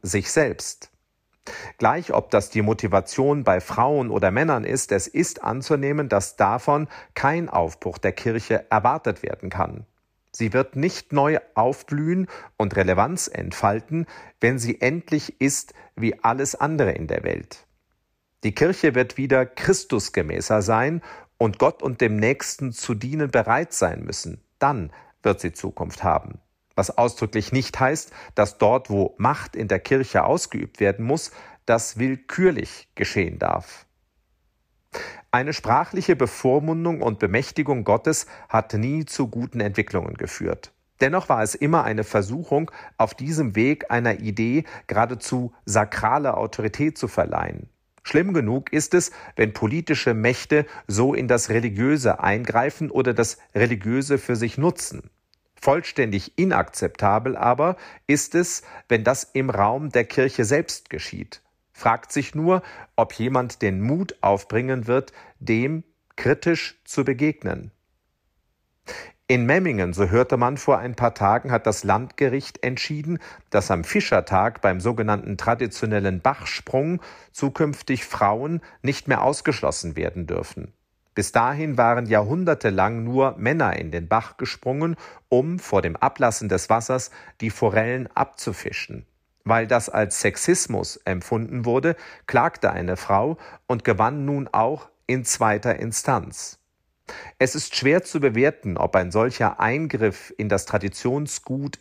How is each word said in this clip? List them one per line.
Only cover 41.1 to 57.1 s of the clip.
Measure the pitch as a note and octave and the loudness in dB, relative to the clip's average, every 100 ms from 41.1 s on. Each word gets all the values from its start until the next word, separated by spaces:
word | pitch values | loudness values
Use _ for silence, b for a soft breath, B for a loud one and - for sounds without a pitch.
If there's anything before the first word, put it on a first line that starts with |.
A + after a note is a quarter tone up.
| F3+ F#3 | -2 0
war | B2 | 0
es | G#2+ - | 0 -2
immer | C#3+ E3 | 0 2
eine | A2+ G#2+ | 2 -2
Versuchung, | G#2 G#2+ G2 B2+ E3+ C#3+ E3 B B - | 0 -2 -2 -4 -2 -2 -2 B B -2
auf | A2 | -2
diesem | - C3 D#3+ C3+ G2+ | -2 -4 -2 0 2
Weg | B2 D3 - | 2 0 -2
einer | A#2+ A#2+ G#2 | 0 0 -2
Idee | G#2+ G#2 A2+ C#3 D#3 B - | -4 -2 0 0 -2 B -4
geradezu | G#2 A#2 B2 - B2+ B2 b - | 0 0 -2 -4 -4 -4 b -2
sakrale | G#2 G#2 - A2 C3+ C#3 - | 0 0 0 0 2 2 0
Autorität | A2 - G#2+ - D3+ D3+ | -2 -2 -4 0 -2 -2
zu | G#2+ | -2
verleihen. | - - G1+ G1+ G1+ - _ _ _ | 0 0 -2 -4 -8 -14 _ _ _
Schlimm | - D3 F#3 | 0 2 2
genug | E3+ A2 B2+ - | 2 0 -2 -2
ist | D#3 - | -2 2
es, | F3+ - B B - | 2 2 B B 0
wenn | G#2+ | 0
politische | G#2 A2 D3+ E3 D3 - | 2 -2 0 0 0 2
Mächte | A2 A#2 B2 - D3+ D3 B - | 2 2 0 2 2 2 B -4
so | G2+ C3 | 2 2
in | - B2 | 2 2
das | A#2+ - | 2 2
Religiöse | A2 A#2+ G2 B2+ D3+ A#2+ - | 0 0 0 2 4 2 2
eingreifen | - G#2 A#2+ A#2 C3+ - D3+ | 0 0 0 0 0 -2 -2
oder | - B2+ | 0 2
das | A#2 A2+ - b G#2 | 2 0 -2 b 0
Religiöse | A#2+ A2+ G2+ B2+ C#3 C#3 | 2 2 0 0 2 0
für | - A#2 | 0 -2
sich | A#2 - | -2 0
nutzen. | D#3+ F3 - - - _ _ _ _ _ | 0 0 -6 -12 -16 _ _ _ _ _
Vollständig | - C3+ - - A#2 G2+ - - | 2 2 0 -2 0 0 -2 0
inakzeptabel | F#3 - - - F#2 - G#2 | 2 2 0 -2 -4 0 2